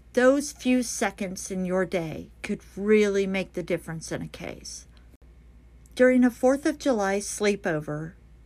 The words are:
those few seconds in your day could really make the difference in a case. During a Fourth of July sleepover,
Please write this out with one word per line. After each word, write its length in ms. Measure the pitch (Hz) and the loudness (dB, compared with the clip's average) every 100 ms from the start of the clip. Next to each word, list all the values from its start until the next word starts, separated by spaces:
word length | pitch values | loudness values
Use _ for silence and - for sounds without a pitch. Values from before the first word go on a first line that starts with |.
| - | -4
those 400 | 247 254 285 285 | 4 4 4 0
few 300 | - 254 254 | -4 0 0
seconds 680 | 226 - 202 - 190 185 - | 0 -2 -4 -4 -8 -8 -8
in 140 | 185 | -6
your 200 | 185 185 | -2 0
day 460 | 180 185 160 165 175 - | 0 -2 -4 -8 -14 -12
could 180 | - 202 - 190 | -8 -8 -10 -4
really 500 | 202 214 208 196 190 | 4 4 4 0 -2
make 260 | 190 185 | -4 -4
the 100 | 180 | -8
difference 480 | 170 165 - 160 - | -4 -6 -6 -12 -8
in 80 | 160 | -8
a 80 | 160 | -8
case. 580 | - - - - - - - - _ - - - - - - - | -12 -12 -14 -14 -16 -18 -20 -20 _ -20 -20 -20 -20 -20 -20 -8
During 300 | - 254 254 | 2 4 6
a 60 | 247 | 4
Fourth 360 | 233 254 277 320 | 2 2 2 0
of 120 | 294 | 0
July 400 | 285 220 196 202 | 0 0 0 -2
sleepover, 960 | 202 - 208 202 190 156 156 151 160 - - - | -4 0 0 0 -2 -4 -4 -8 -10 -14 -20 -20